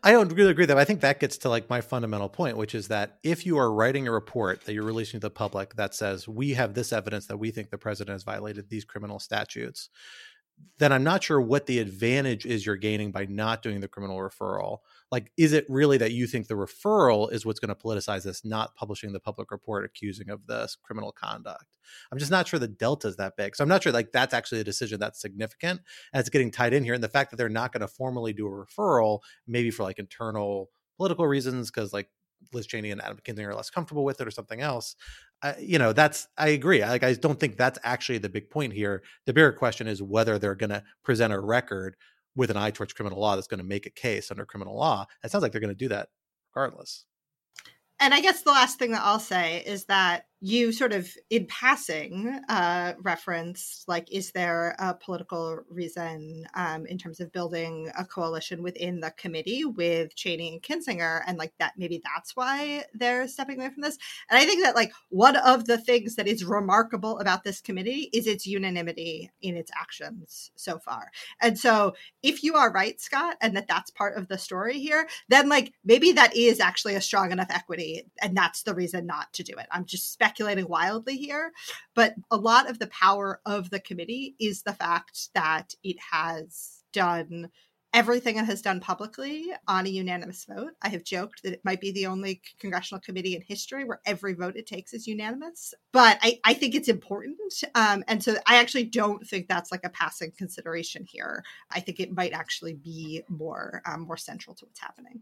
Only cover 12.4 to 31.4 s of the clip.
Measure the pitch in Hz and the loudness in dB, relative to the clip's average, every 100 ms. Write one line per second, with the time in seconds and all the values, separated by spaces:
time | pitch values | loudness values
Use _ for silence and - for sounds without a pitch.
12.4 | 120 113 101 98 107 107 104 95 98 101 | -2 -2 -2 -2 0 -2 -2 -6 -6 -4
13.4 | 110 113 113 101 98 - 98 95 95 - | -2 -2 -4 -6 -8 -10 -10 -8 -8 -8
14.4 | 101 98 101 107 _ _ _ 127 101 - | -6 -4 -6 -8 _ _ _ -6 -4 4
15.4 | 156 151 143 135 147 135 113 120 120 123 | 6 6 2 4 6 6 4 0 -2 -4
16.4 | 107 104 95 - 208 214 139 107 107 113 | -4 -4 -6 -4 0 4 6 6 2 -2
17.4 | 113 107 107 101 113 107 101 98 95 92 | -4 -6 -6 -6 -4 -4 -4 -6 -6 -10
18.4 | 110 110 110 _ 107 101 104 98 - 101 | -6 -4 -4 _ -10 -10 -10 -8 -8 -10
19.4 | 104 101 - 104 104 - 104 98 98 104 | -12 -12 -6 -6 -6 -8 -10 -10 -12 -14
20.4 | 101 113 113 - _ 107 104 - 104 113 | -8 -8 -6 -12 _ -12 -12 -10 -10 -10
21.4 | 110 82 _ _ _ - - 127 147 185 | -12 -16 _ _ _ -20 -12 -8 0 0
22.4 | 175 165 120 101 113 147 110 95 95 - | 2 -2 -4 -2 -2 0 -4 -6 -8 -6
23.4 | 101 - 147 190 170 120 113 127 131 120 | -8 -2 2 4 4 0 2 0 2 0
24.4 | - 113 104 98 113 104 104 - 104 98 | -2 -4 -4 -4 -6 -4 -6 -8 -14 -8
25.4 | 110 - 170 180 - - - 135 123 143 | -10 -6 -6 -6 -10 -20 -6 -2 2 2
26.4 | 120 - 120 135 123 123 110 143 135 117 | 2 2 2 2 2 -2 0 0 0 -2
27.4 | 113 110 123 120 101 - 131 123 113 107 | -2 -2 -4 -4 -8 -6 -6 -4 -6 -6
28.4 | 104 98 95 - 208 131 110 104 - - | -8 -8 -14 -2 4 4 4 2 -4 -20
29.4 | - 120 120 107 95 95 101 - 113 107 | -4 0 0 0 -4 -6 -14 -10 -6 -4
30.4 | 101 101 95 _ _ _ 185 170 160 139 | -4 -4 -8 _ _ _ -2 2 2 2